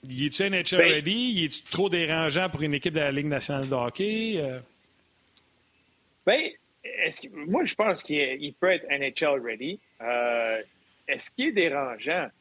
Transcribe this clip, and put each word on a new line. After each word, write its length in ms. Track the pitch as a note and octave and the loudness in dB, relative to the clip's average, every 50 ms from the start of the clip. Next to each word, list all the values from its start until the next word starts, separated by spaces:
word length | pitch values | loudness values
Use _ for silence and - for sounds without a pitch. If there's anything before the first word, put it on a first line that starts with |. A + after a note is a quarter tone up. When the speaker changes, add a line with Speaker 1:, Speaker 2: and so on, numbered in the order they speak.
| - C3 | -12 -10
Speaker 1:
Il 160 | B2+ B2+ C#3 | -4 -2 -2
est-tu 160 | D3 C#3+ - | 0 2 2
N 140 | F#3+ G3 G3 | 2 2 2
H 180 | F#3 E3+ - F#3+ | 0 0 2 6
L 60 | F#3 | 6
Speaker 2:
Ben 120 | E3+ F3 | 6 6
Speaker 1:
ready ? 200 | D#3+ D3+ D3 D#3+ G3+ A3+ B3 B3+ A#3 | 6 2 2 0 0 0 0 0 0
Il 80 | F#3 E3 | 0 0
est-tu 160 | D3+ - - - - | -2 -2 -6 -8 -6
trop 180 | - E3 F#3+ G3+ | -2 0 0 2
dérangeant 600 | F3 F3 E3+ D3+ D#3+ D#3+ E3 D#3 C3+ E3 F#3 F#3 | 2 2 2 2 0 0 0 2 2 2 0 0
pour 140 | D#3 C#3+ D3+ | -2 -2 -2
une 100 | D3+ C#3+ | 0 0
équipe 220 | C#3+ - F3 D#3 | 0 0 0 0
de 40 | D#3+ | 2
la 100 | D3+ C#3+ | 0 0
Ligue 160 | C#3 C#3 C#3+ D3+ | 0 0 -2 0
nationale 420 | D3 C3+ - - D3 C#3 C3+ C3 | -2 -2 -2 -2 -2 -2 -2 0
de 60 | C3+ | 0
hockey ? 600 | B2+ A#2+ A#2+ - - F#3+ G#3 G#3+ A3 A3+ A3+ G#3+ F3+ | 0 0 -2 -2 -2 -2 -2 -2 -2 -2 -2 -2 -2
Euh, 220 | D3+ C3+ B2+ B2+ A#2+ _ _ _ _ _ _ _ _ _ _ _ _ _ _ - _ _ _ _ _ _ _ _ _ _ _ _ _ _ _ _ _ | -2 -4 -6 -8 -12 _ _ _ _ _ _ _ _ _ _ _ _ _ _ -20 _ _ _ _ _ _ _ _ _ _ _ _ _ _ _ _ _
Speaker 2:
Ben, 240 | - G#3+ D4 D#4+ - - - _ _ _ _ _ | 4 4 4 2 -2 -8 -12 _ _ _ _ _
est-ce 380 | - - - D#3+ D#3+ - - | -14 -4 -2 -2 -2 -2 -6
que, 120 | - C3 G3+ | -12 -12 -12
moi, 320 | D#3 D3 D#3 F#3+ C#4+ F4+ | -10 -4 0 0 0 0
je 100 | - - | 0 0
pense 280 | - G#3 A3 F#3 D#3+ - | 0 2 2 2 0 -2
qu'il 140 | - D3+ D3 | -2 0 0
est, 200 | C#3+ C3 C3 C3+ | 2 0 0 -4
il 140 | D3 C#3+ C#3 | -6 -8 -4
peut 180 | _ - F#3 | _ 2 4
être 140 | F#3 E3 - - | 4 2 2 -2
N 120 | C#3+ C#3 | -2 0
H 220 | C#3 C3+ B2+ - D#3+ D3+ C#3+ | 0 -2 -2 0 2 2 2
L 60 | C3+ | 2
ready. 380 | A#2+ A#2+ A2+ G#2+ B2 D3+ F#3 G#3+ _ _ _ _ | 0 -4 -6 -6 -6 -8 -8 -10 _ _ _ _
Euh, 600 | A2+ A#2 A#2+ A#2+ A#2+ A#2+ A#2+ A#2 A#2 A2+ A2 A2 G#2+ - _ _ _ _ _ _ _ - | -4 -2 0 0 2 2 2 2 2 0 0 -2 -4 -8 _ _ _ _ _ _ _ -6
est-ce 240 | C#3+ B2 - - | -4 -4 -4 -10
qu'il 180 | - - B3+ D#4+ | -4 -2 -2 0
est 20 | B3+ | 2
dérangeant ? 760 | G#3 F3 E3 C#3 C#3+ C#3 C3 A#2 A2 G#2 C3 E3 F3+ D#3 - - _ | 2 2 2 2 0 -2 -4 -6 -8 -4 -2 -2 -2 -2 -4 -10 _